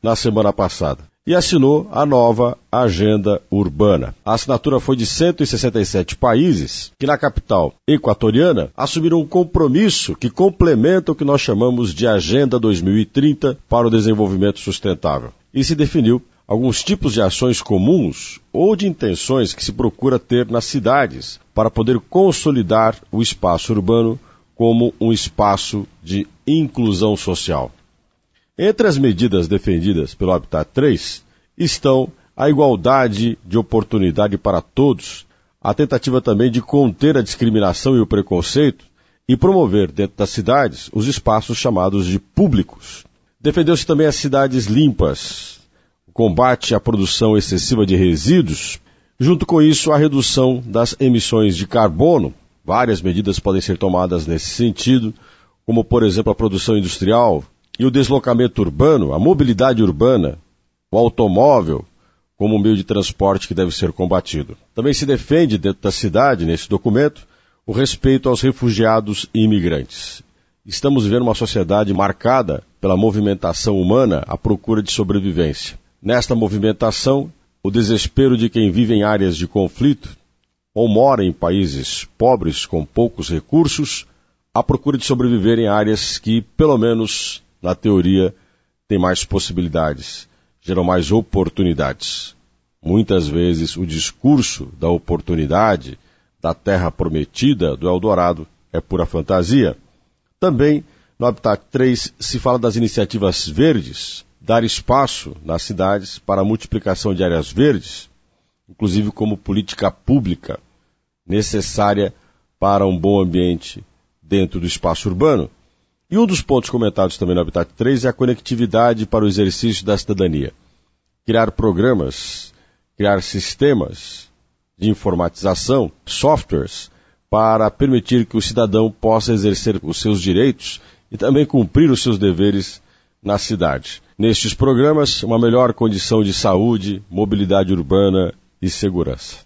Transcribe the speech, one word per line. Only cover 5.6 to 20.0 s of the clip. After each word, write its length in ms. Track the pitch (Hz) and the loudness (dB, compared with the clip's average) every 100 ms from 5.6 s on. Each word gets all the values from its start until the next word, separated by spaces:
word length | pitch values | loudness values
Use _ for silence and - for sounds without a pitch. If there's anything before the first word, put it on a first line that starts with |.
| 127 110 | -2 0
e 60 | 95 | 0
sete 300 | 101 87 - | -2 -4 -2
países, 760 | 123 117 175 107 67 - - _ | 2 2 2 0 -2 -10 -16 _
que 80 | 135 | -2
na 120 | 147 | 0
capital 580 | 143 - - 98 76 - - | 0 -4 0 0 0 -4 0
equatoriana 840 | 147 - 101 113 113 175 123 73 - | 0 2 0 2 4 2 2 -2 -6
assumiram 440 | 139 165 165 165 | -6 -2 0 0
um 80 | 147 | 0
compromisso 880 | 180 175 165 151 139 214 - - 165 | 0 0 0 2 4 2 0 -6 -6
que 140 | 123 | -6
complementa 840 | - 190 190 170 123 135 185 165 | 0 0 2 2 4 4 2 0
o 40 | 147 | -2
que 100 | 143 | 0
nós 160 | 143 | 0
chamamos 520 | - 104 123 123 110 | 0 2 2 0 -4
de 140 | 78 120 | 0 0
Agenda 520 | 104 78 120 139 123 | 2 2 2 2 2
dois 220 | 110 92 | 2 0
mil 160 | 90 104 | 2 0
e 80 | 107 | 0
trinta 520 | 135 147 151 139 131 - | 2 2 2 -2 -4 -2
para 200 | 117 117 | 2 4
o 40 | |
Desenvolvimento 680 | 110 107 107 101 95 101 98 | 2 2 2 0 2 0 -2
Sustentável. 720 | - 92 101 87 82 71 58 _ _ | -8 -6 -4 -2 -2 -4 -8 _ _
E 100 | 135 | -4
se 120 | 131 156 | -2 0
definiu 460 | 147 165 113 120 _ _ - | 0 2 2 2 _ _ -6
alguns 360 | 107 127 113 | -2 0 -2
tipos 300 | - 202 143 | -4 -2 -2
de 80 | 107 | 0
ações 400 | 98 92 127 117 | 0 0 -2 -2
comuns 800 | - 98 104 180 80 71 - - _ | -2 0 4 2 0 -6 -16 -18 _
ou 240 | - 185 208 | 0 0 2
de 120 | 196 | -2
intenções 680 | - 113 87 - 131 104 | -4 -4 -4 -2 -2 -2
que 100 | - | -4
se 80 | - | -10
procura 460 | 107 113 - | -2 -4 0